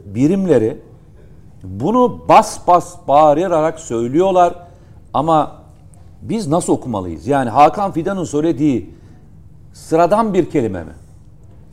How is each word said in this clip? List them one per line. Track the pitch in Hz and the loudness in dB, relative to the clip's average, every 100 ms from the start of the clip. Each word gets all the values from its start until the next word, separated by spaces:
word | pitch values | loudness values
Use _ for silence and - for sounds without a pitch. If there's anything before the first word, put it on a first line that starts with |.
| 101 | -10
birimleri | 101 147 196 185 127 110 151 - - - - - - - - | 0 0 0 2 2 2 -4 -16 -20 -20 -20 -20 -20 -20 -20
bunu | 95 98 147 247 247 - - | -16 -6 0 2 2 0 4
bas | 180 214 - - | 4 4 -4 2
bas | 175 - - - | 2 2 -12 2
bağırarak | 143 156 147 185 165 160 160 | 4 6 4 0 0 -2 -4
söylüyorlar | - 117 120 147 190 185 175 - - - - - - | -8 -6 -2 0 2 2 2 0 -18 -20 -20 -20 -8
ama | 123 160 160 - - - - - - - - | -4 0 0 0 -8 -20 -20 -20 -20 -20 -20
biz | 110 220 160 | -8 -8 -2
nasıl | 170 175 | -2 0
okumalıyız? | 151 127 104 92 76 90 | -4 -2 -6 -6 -10 -4
Yani | 139 120 | -2 0
Hakan | 120 156 202 196 | 4 4 2 -4
Fidan'ın | 160 165 196 | -4 -6 -6
söylediği | 156 147 165 127 151 120 - - - - - - - - - | -4 -2 -2 0 -2 -2 -6 -20 -20 -20 -20 -20 -20 -20 -20
sıradan | - - 160 170 208 226 | -20 -4 0 2 0 0
bir | 185 147 | -2 -2
kelime | 151 110 95 | -2 -2 -6
mi? | 80 76 - - - - - - - | -12 -18 -20 -20 -20 -20 -20 -20 -20